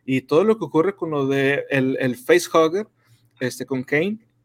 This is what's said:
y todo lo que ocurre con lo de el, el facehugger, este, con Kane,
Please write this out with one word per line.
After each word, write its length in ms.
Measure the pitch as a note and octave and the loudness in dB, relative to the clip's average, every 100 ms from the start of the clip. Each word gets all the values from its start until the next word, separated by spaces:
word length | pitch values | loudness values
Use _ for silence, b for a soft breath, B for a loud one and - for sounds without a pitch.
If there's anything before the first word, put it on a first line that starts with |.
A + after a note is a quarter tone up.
y 180 | - C3 | -4 -4
todo 220 | - D3+ | 2 2
lo 140 | G#3+ G#3+ | 4 0
que 60 | |
ocurre 300 | D3+ D#3 F3+ | 0 0 0
con 160 | G3 E3+ | -2 -6
lo 160 | D3 C#3 | -2 0
de 380 | C#3 C3+ C#3+ - | 0 0 0 0
el, 260 | C#3 C3 C3+ | 0 0 -2
el 160 | C3 A#2+ | -4 -4
facehugger, 720 | - F3 - E3 D#3+ F#3 A3 _ _ _ _ - | 2 2 4 2 2 -2 -8 _ _ _ _ -8
este, 240 | B2+ - | -8 -8
con 180 | B2+ C3 | -6 -6
Kane, 360 | B2+ D3 F#3+ A3 _ _ | -2 0 0 -6 _ _